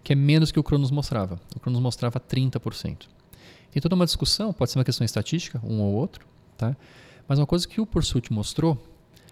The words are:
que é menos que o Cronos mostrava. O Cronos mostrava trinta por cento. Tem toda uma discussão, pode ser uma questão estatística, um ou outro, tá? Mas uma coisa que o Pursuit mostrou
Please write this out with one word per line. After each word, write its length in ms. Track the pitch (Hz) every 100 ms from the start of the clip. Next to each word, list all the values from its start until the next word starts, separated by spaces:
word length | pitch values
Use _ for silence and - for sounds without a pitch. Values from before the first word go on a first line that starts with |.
que 100 | -
é 40 | 139
menos 360 | 143 156 156
que 60 | 156
o 20 |
Cronos 280 | - 143 131
mostrava. 500 | 143 - 117 92 87 - -
O 40 |
Cronos 200 | 123 123
mostrava 400 | 127 - 120 123
trinta 400 | - 131 131 120
por 140 | 110
cento. 340 | - - - - _ _ - - - -
Tem 100 | 147
toda 140 | 165
uma 100 | 180
discussão, 480 | 175 - 139 - 214
pode 180 | 170 123
ser 80 | 131
uma 60 |
questão 200 | 127 -
estatística, 560 | 117 110 - 165 - 123
um 160 | 110 110
ou 120 | 101
outro, 340 | 104 175 - - _ _ -
tá? 200 | 113 135 - - - - -
Mas 120 | 139
uma 80 | 143
coisa 200 | 175 -
que 140 | -
o 60 | 220
Pursuit 460 | 175 - 127 -
mostrou 500 | 107 - - 160 135 - - _ - -